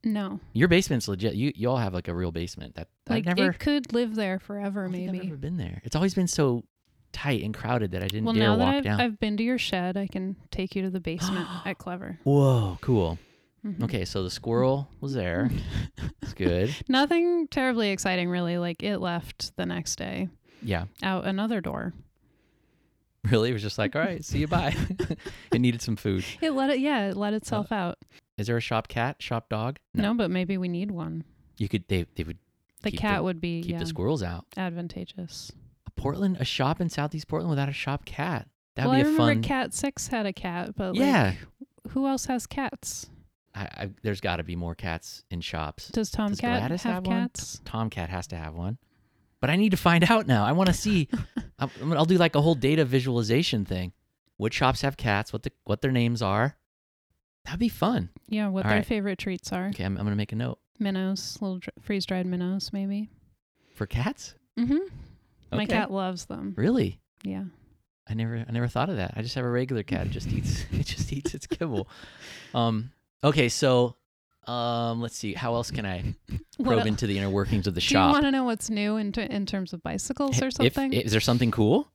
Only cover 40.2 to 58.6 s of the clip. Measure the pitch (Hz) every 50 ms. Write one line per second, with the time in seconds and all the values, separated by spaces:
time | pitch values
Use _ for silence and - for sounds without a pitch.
40.2 | 214 202 190 - - 185 170 175 180 - 202 - 202 185 180 208 262 285 269 190
41.2 | 123 95 90 - - - _ _ 277 _ _ _ _ - - 262 269 269 269 254
42.2 | - - 254 240 - - - 285 269 - - - - - - - - - - -
43.2 | _ _ _ _ _ _ _ 101 101 - - - - 98 101 _ - 110 101 95
44.2 | - 98 87 85 82 85 87 85 87 85 85 - - 90 82 82 - - - -
45.2 | _ _ - 85 82 - - 80 78 76 - - - - - 233 214 - - -
46.2 | 214 208 208 196 - 240 240 247 104 131 165 185 - 233 220 185 185 185 190 -
47.2 | 240 247 _ - - - - - - - - 113 113 110 - - 87 82 90 90
48.2 | 85 - - 85 78 78 78 85 85 98 117 - _ _ _ _ _ _ _ _
49.2 | _ _ _ _ - 127 156 185 208 220 185 - - 180 170 170 170 - 233 220
50.2 | - 120 131 110 101 107 147 175 190 185 170 - - 208 208 185 147 - - 226
51.2 | - - _ - - - - - 139 135 - - 120 147 170 143 156 160 190 175
52.2 | 170 165 - 143 147 165 165 135 113 135 151 156 156 123 127 135 123 135 123 120
53.2 | 117 104 117 139 170 - - 110 98 - 95 92 90 90 - _ _ _ _ _
54.2 | _ _ _ _ 104 110 - - 143 127 135 - - 139 139 - - 120 101 101
55.2 | 110 - - 110 - - _ _ _ - 101 - - 139 127 123 120 117 120 113
56.2 | 117 95 98 104 117 139 - _ _ _ _ _ _ _ _ _ _ _ _ _
57.2 | _ _ _ _ _ - - 175 240 226 - - - 196 247 - 87 87 _ -
58.2 | _ - 214 214 214 202 185 190